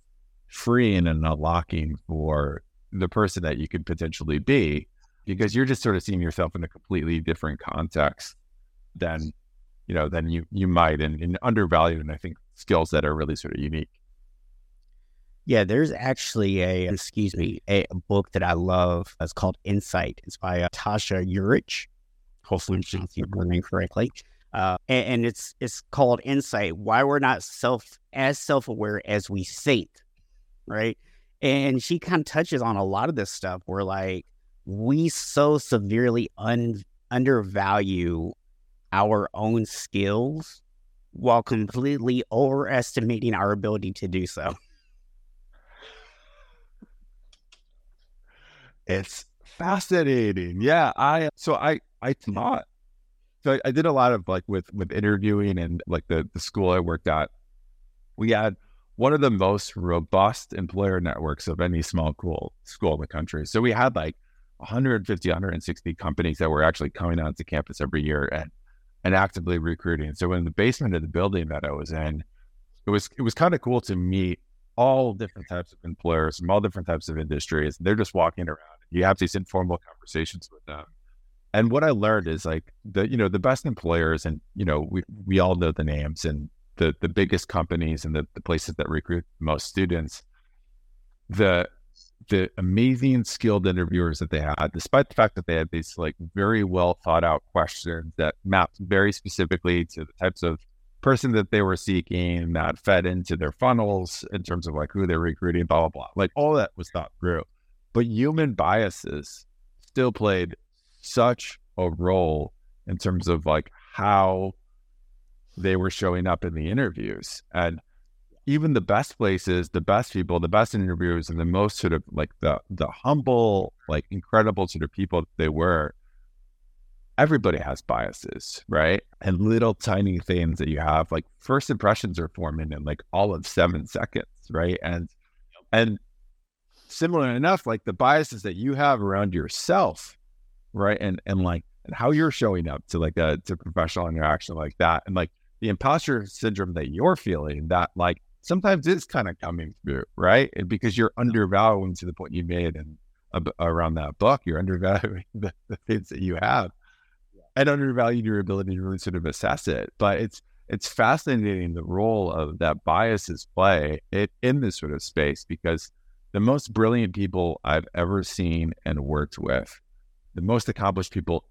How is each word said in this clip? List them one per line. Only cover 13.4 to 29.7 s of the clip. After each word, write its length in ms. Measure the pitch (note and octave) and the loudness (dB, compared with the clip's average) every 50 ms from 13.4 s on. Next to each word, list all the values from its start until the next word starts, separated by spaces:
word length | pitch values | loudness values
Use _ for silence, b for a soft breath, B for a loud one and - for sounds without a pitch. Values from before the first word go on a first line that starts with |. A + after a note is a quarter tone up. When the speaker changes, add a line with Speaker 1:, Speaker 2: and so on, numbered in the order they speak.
| - - - | -6 -8 -6
Speaker 1:
of 60 | - | -4
unique. 300 | C#2+ D2 D#2 D#2 - - _ _ _ _ - _ - - _ _ _ _ - - _ _ _ _ _ _ _ - _ _ _ _ - _ - _ - | -4 -4 -4 -4 -6 -8 _ _ _ _ -20 _ -20 -20 _ _ _ _ -20 -20 _ _ _ _ _ _ _ -20 _ _ _ _ -20 _ -20 _ -2
Speaker 2:
Yeah, 200 | - B2+ A2 G2+ | 2 4 4 4
there's 280 | F2+ G#2+ C3 D#3+ D#3 - | 4 4 2 2 2 0
actually 720 | - A#2+ C3 C3 - - - - A2+ G2+ G2 G2 F#2+ F2+ | -4 -2 -2 -2 -2 -4 -6 -2 0 2 2 2 2 2
a, 280 | F2+ F#2 F#2 F2+ F2 | 0 0 0 0 -2
excuse 440 | G2+ F#2 - - - A2 G#2 G2 - | -2 -4 -6 -8 -4 -2 -2 -2 0
me, 240 | F2+ E2 - - - - - | -2 -2 -2 -4 -6 -2 0
a, 160 | G2+ G2 - - | 2 2 2 0
a 40 | - | -4
book 380 | F#2 - - G2+ G2+ F#2+ _ - | -8 -4 0 0 0 0 _ -2
that 100 | G2 F#2 | -2 0
I 100 | F2 E2+ | 2 0
love. 640 | E2+ F2 F#2 F2+ F2+ F2+ F2+ F2 E2+ F2+ - - - | 0 2 2 2 2 4 2 2 -2 -4 -8 -8 -8
It's 120 | E2 E2 - | -8 -6 -4
called 240 | - - F#2 - _ - | -2 -2 -2 -2 _ -4
Insight. 560 | - G2+ G2+ - - - F2+ E2+ - - - - | -2 -2 -2 -2 -2 -2 -2 -2 -2 -6 -10 -16
It's 120 | - - | -20 -16
by, 260 | - - F#2 F2+ F2+ F2 | -10 -6 -4 -2 0 -2
uh, 60 | E2+ - | -2 -4
Tasha 540 | - - G#2 G#2 G#2+ - - G2+ F#2 F2+ | -4 -4 -2 -2 -2 -2 -2 -2 -2 -2
Eurich. 600 | F#2 F2+ G2 F#2+ G2+ C3 - - - - - - - _ _ _ _ _ _ _ _ - _ _ | -2 -2 0 2 4 2 2 2 -2 -8 -10 -10 -12 _ _ _ _ _ _ _ _ -20 _ _
Hopefully 320 | - G2+ F2+ - - F#2+ | -4 -4 -4 -2 -2 -2
I'm 60 | F#2+ F#2+ | -2 -2
pronouncing 420 | - - F#2+ F2+ F2+ - F#2 F#2+ F#2+ G2 | -4 -6 -8 -8 -8 -8 -8 -8 -6 -4
her 100 | F#2+ F#2 | -4 -2
name 180 | F2 F2 F2 - | 0 0 0 -2
correctly. 480 | - - F#2 F2+ - - - - F#2+ - - - _ _ _ _ _ - | -2 -4 -4 -4 -2 -2 -2 -2 -2 -4 -10 -20 _ _ _ _ _ -4
Uh, 240 | - F#2+ F#2+ F#2 F2+ _ - | -2 -2 -2 -2 -4 _ 0
and, 180 | C3 B2+ A#2+ | 0 0 0
and 200 | G2 B2+ A#2 A2+ | 0 0 0 0
it's, 280 | A#2 A2 - - - - - | -2 -4 -6 -12 -16 -12 -10
it's 220 | B2+ A#2+ - - - - | -8 -8 -8 -10 -16 -6
called 300 | - C#3 C#3 B2 A#2+ - - | 0 2 4 4 4 2 0
Insight, 520 | B2+ C#3 C#3 C3+ - - A2 G#2 F2 E2 | -2 -2 -2 -2 -2 -2 -2 -2 -2 -4
Why 280 | F2 G#2 G2 A2 A#2+ C#3 | -4 -2 0 2 4 4
We're 140 | C#3 C#3+ C#3+ | 4 2 2
Not 240 | C#3 B2+ B2+ F#2 - | 2 2 0 0 -4
Self, 560 | - - - - A#2+ B2+ A2+ - - - _ _ _ - | -12 -10 -2 0 0 0 0 -4 -10 -20 _ _ _ -6
as 260 | C3+ C3+ C3+ C#3+ - | -2 0 0 -2 -2
Self-Aware 640 | - - D3 C3+ A#2+ - A2+ A2 G#2+ G#2+ G#2 G2+ - | -2 0 0 0 0 -2 -6 -4 -4 -4 -4 -4 -4
as 240 | - G#2 G#2 F#2+ - | -2 -2 -2 -2 -2
We 140 | G2 G2 F#2 | -6 -6 -6
Think, 460 | - - - - D3 | -8 -8 -4 0 2